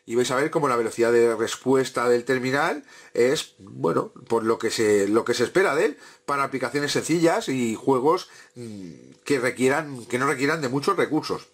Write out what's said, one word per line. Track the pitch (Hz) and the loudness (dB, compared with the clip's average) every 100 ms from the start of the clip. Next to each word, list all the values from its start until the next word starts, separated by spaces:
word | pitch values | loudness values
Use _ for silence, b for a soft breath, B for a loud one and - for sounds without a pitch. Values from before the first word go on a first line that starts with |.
| - | -4
y | 117 | 0
vais | 123 | 0
a | 131 | 0
ver | 151 | 0
cómo | - 143 | 0 0
la | 120 | 0
velocidad | 110 110 113 | -2 2 4
de | 120 117 | 4 4
respuesta | 110 110 - 127 131 127 - 120 | 2 -4 -4 0 2 0 -2 2
del | 123 120 | 2 0
terminal | 131 127 139 165 294 - B B | -2 0 0 -2 -4 -10 B B
es, | - 120 151 - _ | 0 2 2 -4 _
bueno, | 98 123 156 143 - - - | -20 -6 -2 -2 -4 -10 -4
por | 117 | -2
lo | 110 113 | 0 0
que | 113 | -2
se, | 110 110 104 98 | 0 2 4 4
lo | 110 | 2
que | - | 2
se | 120 | 0
espera | 117 175 196 | 0 2 2
de | 147 214 | 2 0
él, | 285 B B - | -2 B B -6
para | 139 | -2
aplicaciones | 139 135 123 143 143 | -2 -2 -4 -2 -2
sencillas | 135 110 165 165 190 226 | -2 0 2 2 2 -2
y | 131 117 | -2 -2
juegos, | 107 139 131 139 180 - B B | -2 0 2 2 0 -4 B B
mm, | 127 117 104 90 67 64 - | -18 -16 -14 -16 -18 -20 -10
que | - 139 | -2 0
requieran, | 123 - 131 143 151 131 | 0 0 2 2 -4 -10
que | 110 123 | -6 -2
no | 139 | -2
requieran | 139 139 160 | 0 -2 -2
de | 135 | -2
muchos | 135 143 180 | -2 -2 0
recursos. | 120 151 - 92 - | 0 -2 -4 -8 -10